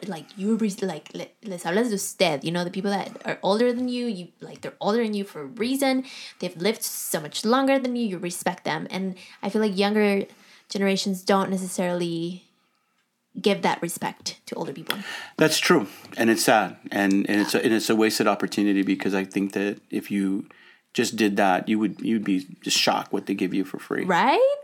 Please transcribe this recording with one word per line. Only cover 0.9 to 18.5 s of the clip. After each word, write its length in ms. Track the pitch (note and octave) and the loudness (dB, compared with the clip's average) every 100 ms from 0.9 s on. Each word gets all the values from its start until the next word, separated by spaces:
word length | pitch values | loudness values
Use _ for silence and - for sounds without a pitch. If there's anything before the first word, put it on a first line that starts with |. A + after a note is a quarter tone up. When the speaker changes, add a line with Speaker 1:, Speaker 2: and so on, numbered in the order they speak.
| D3+ - | -6 -10
Speaker 1:
le-, 140 | F3 - _ | -14 -14 _
les 200 | A3 F3 | -12 -8
hablas 240 | F3 F#3+ B3 | 0 2 2
de 60 | |
usted." 500 | G3 - - E3+ C#3+ | 0 -4 2 2 2
You 80 | D#3+ | -2
know, 100 | F3 | -2
the 80 | F3+ | -4
people 200 | F#3+ G3 | -4 -2
that 260 | G3+ - - | -2 -4 -10
are 140 | - - | -8 -4
older 300 | F3+ G#3 B3 | 0 2 2
than 160 | A#3+ B3+ | 0 -2
you, 180 | B3 A#3+ | -4 -4
you, 220 | F#3 E3+ - | -6 -10 -16
like, 200 | D#3+ E3 | -18 -12
they're 140 | C3+ - | -12 -6
older 200 | F#3 A#3 | 0 0
than 120 | A3+ | 0
you 100 | G#3 | -2
for 160 | G3 D3+ | -6 -10
a 60 | C#3 | -10
reason. 580 | C3 A#3+ C4+ C4+ C4 C4 - - - | -6 -2 0 2 0 -2 -10 -16 -8
They've 180 | F3+ E3 | -8 -2
lived 260 | F#3+ A3 | -2 0
so 380 | - - - F3 | -4 -8 -4 -4
much 220 | D3 - | -4 -4
longer 340 | G#3+ C4 C4+ C4+ | 2 4 4 2
than 180 | B3+ A#3+ | 2 -2
you. 100 | A#3 | -2
You 120 | F3 | -4
respect 460 | F3 F3 F#3 F3+ | -6 -4 -4 -4
them. 220 | - D3+ F3+ | -4 -4 -4
And 260 | F#3 F#3+ F#3 - - | -6 -6 -8 -14 -10
I 60 | G3+ | -4
feel 140 | G#3+ | 0
like 140 | A3 F#3 | 0 2
younger 460 | G3+ G#3+ G#3 G3 - - - - - | 2 4 4 2 -2 -10 -20 -20 -10
generations 540 | G3 G3 F#3+ G3+ F#3 | -2 2 2 0 -2
don't 260 | - G3 F#3+ | 2 2 2
necessarily 960 | F#3+ F#3 - F3+ F3 F3 E3 E3+ F3+ _ _ _ _ _ _ _ _ _ - | -2 -4 -2 -2 0 -2 -2 -4 -8 _ _ _ _ _ _ _ _ _ -2
give 220 | G#3 F#3 | 0 2
that 180 | F3+ - | 0 0
respect 600 | E3+ - - - - - - | -4 -6 -8 -8 -10 -12 -12
to 80 | - | -10
older 160 | G#3+ | -8
people. 240 | - D#3 - - - - - | -8 -8 -8 -8 -12 -8 2
Speaker 2:
That's 200 | D#3 - | 4 4
true. 280 | - E3 G2+ - - - | 4 4 2 -8 -10 0
And 100 | A2+ | 2
it's 140 | A2 | 4
sad. 320 | - A2 F#2 - - | 6 6 4 -4 -6
And, 360 | G#2 G2 G2 G2+ | 0 4 4 2
and 120 | G#2 | 2
it's 140 | G2+ | 2
a, 100 | B2 | 2
and 80 | B2 | 2
it's 160 | A2 - | 2 2
a 80 | A2 | 4
wasted 300 | A2 - A2 | 4 4 2
opportunity 560 | G2+ G2 | 2 0